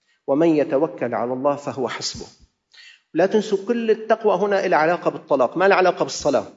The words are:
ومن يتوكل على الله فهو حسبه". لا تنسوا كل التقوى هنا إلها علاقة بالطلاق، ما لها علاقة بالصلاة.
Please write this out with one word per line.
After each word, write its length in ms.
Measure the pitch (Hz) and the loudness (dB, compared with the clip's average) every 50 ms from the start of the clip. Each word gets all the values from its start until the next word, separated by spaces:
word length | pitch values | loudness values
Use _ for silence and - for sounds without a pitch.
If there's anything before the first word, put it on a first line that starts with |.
| _ _ _ _ _ | _ _ _ _ _
ومن 220 | - 139 147 165 170 | -2 0 2 4 4
يتوكل 680 | 156 147 135 - - 135 156 160 - - 135 117 120 | 4 2 2 2 0 0 0 -2 -2 -4 -6 -4 -2
على 180 | 104 113 120 127 | -4 -4 -4 -4
الله 240 | 127 131 147 143 | -2 -2 -2 -2
فهو 320 | 135 - 139 120 135 127 110 | -2 -4 -8 -6 -6 -6 -6
حسبه". 380 | - - - - - 120 - - - _ - _ _ _ _ _ _ - - - - _ _ _ - | -6 -8 -8 -10 -10 -10 -14 -16 -18 _ -20 _ _ _ _ _ _ -20 -20 -20 -20 _ _ _ 0
لا 120 | 165 175 | 0 0
تنسوا 320 | 190 - 214 202 - 196 190 - - | 2 2 0 0 0 -2 -4 -2 -2
كل 220 | 240 233 233 220 | -4 -2 0 0
التقوى 460 | 214 - - - 226 220 220 214 190 | 0 0 0 -2 -2 0 2 0 2
هنا 300 | 175 196 208 202 190 - | 2 0 0 0 0 0
إلها 120 | 185 175 151 | 2 2 2
علاقة 320 | 151 160 175 170 - 160 | 2 2 0 0 -2 -4
بالطلاق، 460 | 143 143 - - 151 135 127 117 - | -4 -4 -2 -2 0 2 2 0 2
ما 120 | 165 185 202 | 2 2 4
لها 80 | 190 | 4
علاقة 260 | 170 185 180 170 - 160 | 4 4 2 2 0 -2
بالصلاة. 440 | 135 - - - 151 135 117 95 - - | -4 -4 -4 -2 0 0 0 -2 -4 -10